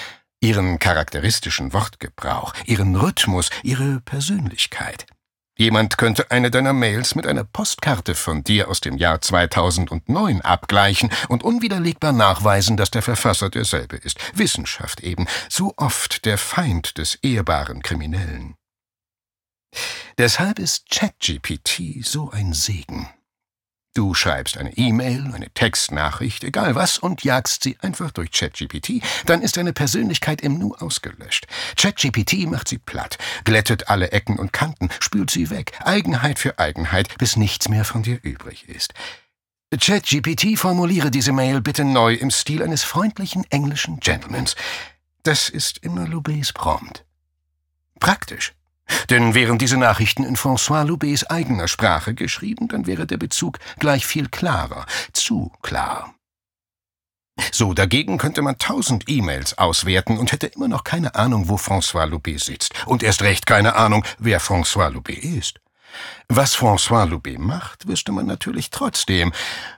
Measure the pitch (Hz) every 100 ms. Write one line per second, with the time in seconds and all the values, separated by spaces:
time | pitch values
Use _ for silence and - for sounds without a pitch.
0 | - - _ _ 113 104 92 82 92 80
1 | 76 76 95 - - - 67 95 104 -
2 | - - 65 - - - - 110 95 92
3 | 175 - - 90 - - - 127 139 135
4 | - 139 143 202 110 - - - - -
5 | - _ _ _ _ - 113 107 107 -
6 | 117 110 - 123 123 123 135 135 113 107
7 | 127 151 - 139 107 - 214 - 156 110
8 | - 82 - 78 69 104 92 95 71 67
9 | 85 80 - 90 87 - 87 85 85 82
10 | - 165 208 104 - 95 - 101 117 101
11 | - - - 123 - 240 226 190 170 -
12 | 156 123 101 92 104 98 95 107 98 110
13 | 113 113 117 95 98 - 107 78 - -
14 | - - - - 202 - 71 - 73 -
15 | 90 87 90 - - - 196 - 139 -
16 | - - 110 101 - - 160 85 - -
17 | 76 - 139 113 82 76 73 69 - 76
18 | 76 87 82 71 - - _ _ _ _
19 | _ _ _ _ _ _ _ - - -
20 | - - 120 - 190 214 170 - - -
21 | 208 - - 73 - 78 - - - 131
22 | 117 151 143 104 95 78 - 92 - -
23 | 69 - _ _ _ _ _ _ _ -
24 | 101 80 92 67 - - 69 - 123 113
25 | 127 123 139 101 - - 113 - - 73
26 | 76 - - - - - 110 120 175 -
27 | 180 175 139 131 - - 131 - 190 -
28 | 151 - 82 - 76 - 71 76 - 233
29 | - - - 170 - 175 175 151 143 190
30 | 220 160 - 156 147 151 202 - 165 -
31 | - - - - - - - - 196 -
32 | 139 117 101 190 82 120 - - - -
33 | - - - - - 110 104 107 - 101
34 | 90 104 - 101 98 - 156 - 92 -
35 | - - 180 175 156 208 - - - 202
36 | 170 127 147 139 139 - 78 76 85 92
37 | - - 123 113 104 - - 107 104 117
38 | 110 123 - 71 - - - - - -
39 | - - _ _ _ _ _ 131 - 202
40 | - 147 156 165 208 220 185 180 175 185
41 | 143 135 123 135 131 135 131 147 139 131
42 | 113 113 131 - - 156 165 151 - 160
43 | 214 202 190 190 - 143 143 147 - 147
44 | - - - - 131 - - - - _
45 | _ _ - 147 - - - - 165 175
46 | 165 165 151 151 135 - - - - -
47 | - _ _ _ _ _ _ _ _ _
48 | 180 202 - - - - _ _ - -
49 | - 123 117 113 117 117 127 131 120 101
50 | 107 - 131 127 139 127 - 151 147 160
51 | 147 143 - 165 131 104 82 - 107 80
52 | 110 120 82 - - - 233 - - 87
53 | 78 78 110 - 170 - - - 151 135
54 | - 156 135 - 180 95 67 64 - -
55 | - - - 113 101 - - 64 - -
56 | - - _ _ _ _ _ _ _ _
57 | _ _ _ - - - 104 90 95 127
58 | 156 180 151 151 143 135 - 262 196 120
59 | - 143 87 67 71 - 90 82 90 95
60 | - 110 123 151 - - 269 123 - 170
61 | 151 - 120 113 87 101 - 98 - 85
62 | 78 78 80 73 - - - - - 123
63 | 110 - 101 92 - 107 107 110 110 104
64 | - - 113 90 - 90 85 98 80 69
65 | - - 160 147 - - _ _ _ -
66 | - - - 117 139 - 120 98 - 117
67 | 90 78 69 64 87 170 - - 185 269
68 | - 190 196 - - 262 - - 269 -
69 | - 92 85 - - - -